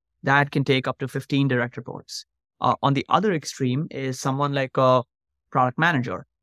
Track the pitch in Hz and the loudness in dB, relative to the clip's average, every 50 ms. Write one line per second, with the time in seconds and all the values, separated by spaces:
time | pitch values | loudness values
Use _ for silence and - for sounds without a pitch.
0 | _ _ _ _ - 135 135 143 143 139 - 156 131 - 135 131 127 135 - - | _ _ _ _ 0 2 4 4 2 2 0 -2 2 2 2 2 0 -2 -6 -6
1 | 139 127 - 135 - - 147 139 139 135 127 120 120 120 - - 123 - - - | -8 -6 -6 -8 -4 -2 0 2 2 2 2 0 0 -2 -6 -12 -14 -12 -14 -14
2 | - - - - - _ _ _ _ _ _ - - 123 - - - 139 143 135 | -14 -14 -14 -16 -16 _ _ _ _ _ _ -2 0 0 0 2 2 0 0 0
3 | - - - 170 202 214 180 151 - - - - 135 123 123 143 165 - - 135 | 0 0 0 2 2 2 -2 -2 -4 -8 -8 -4 -2 -2 -2 -2 -4 -6 -8 -8
4 | 135 131 127 - - 139 131 139 143 143 139 139 135 127 - 139 131 127 127 127 | -6 -6 -6 -4 -4 -4 -2 0 -2 -2 0 -2 -4 -2 0 2 4 6 4 4
5 | 120 _ _ _ _ _ _ _ _ _ - 139 127 127 127 - 156 175 165 127 | 2 _ _ _ _ _ _ _ _ _ 0 2 2 2 2 2 2 2 2 0
6 | 127 113 92 - - _ _ _ | -2 -2 -6 -8 -10 _ _ _